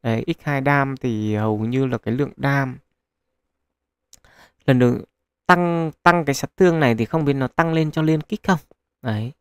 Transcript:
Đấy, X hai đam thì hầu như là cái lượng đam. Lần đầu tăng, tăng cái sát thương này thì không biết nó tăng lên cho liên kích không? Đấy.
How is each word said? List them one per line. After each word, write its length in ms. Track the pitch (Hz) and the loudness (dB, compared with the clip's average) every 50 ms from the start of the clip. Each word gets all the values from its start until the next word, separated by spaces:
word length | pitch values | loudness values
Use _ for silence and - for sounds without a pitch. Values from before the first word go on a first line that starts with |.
| - | -2
Đấy, 220 | 117 113 113 113 | -2 -2 -2 -2
X 160 | - 165 _ - | -4 -6 _ -4
hai 180 | 151 143 139 | -4 -4 0
đam 360 | 135 143 143 143 139 135 135 | 2 2 2 2 2 0 -4
thì 380 | 127 - 127 113 107 107 107 104 | -6 -4 -4 -2 -2 -2 -2 -2
hầu 240 | 104 107 110 107 104 | 0 0 0 0 0
như 260 | 110 113 123 131 135 | -2 -2 0 0 0
là 120 | 131 123 | 0 -2
cái 180 | 113 _ - 117 | -4 _ -4 -2
lượng 160 | 131 143 - - | -2 -2 -4 -4
đam. 400 | - 139 139 139 139 135 131 127 135 _ _ _ _ _ _ _ _ _ _ _ _ _ _ _ _ _ _ _ _ _ _ _ _ _ _ - _ _ _ _ _ - _ _ _ _ | -4 -2 0 0 0 -2 -4 -8 -14 _ _ _ _ _ _ _ _ _ _ _ _ _ _ _ _ _ _ _ _ _ _ _ _ _ _ -20 _ _ _ _ _ -20 _ _ _ _
Lần 140 | - 131 127 | 2 4 6
đầu 180 | 123 120 123 - - _ _ _ _ _ _ _ _ | 6 4 4 0 -6 _ _ _ _ _ _ _ _
tăng, 440 | - 180 170 175 175 170 170 165 160 - _ _ | -2 0 0 0 0 0 -2 -4 -4 -8 _ _
tăng 220 | 175 175 175 156 | 2 2 2 0
cái 80 | 143 139 | -2 -4
sát 180 | - - - _ | -4 -6 -10 _
thương 220 | - 190 180 165 160 | 2 4 4 4 4
này 160 | 151 123 117 | 2 2 2
thì 100 | 113 117 | 0 -2
không 200 | - - 160 151 | -2 -2 -2 0
biết 80 | 143 139 | 0 0
nó 140 | 135 135 | -2 -2
tăng 260 | 127 _ - 165 165 160 | -4 _ -2 -2 0 0
lên 180 | 160 160 151 | 0 -2 -2
cho 100 | - 160 | -2 -2
liên 200 | 156 156 160 156 | 0 0 0 0
kích 200 | 151 _ 208 - _ | -2 _ -10 -6 _
không? 120 | - 185 156 - _ _ _ _ _ _ _ | -2 -2 -2 -2 _ _ _ _ _ _ _
Đấy. 300 | - 123 107 107 110 123 143 _ | -6 -4 -4 -4 -4 -8 -10 _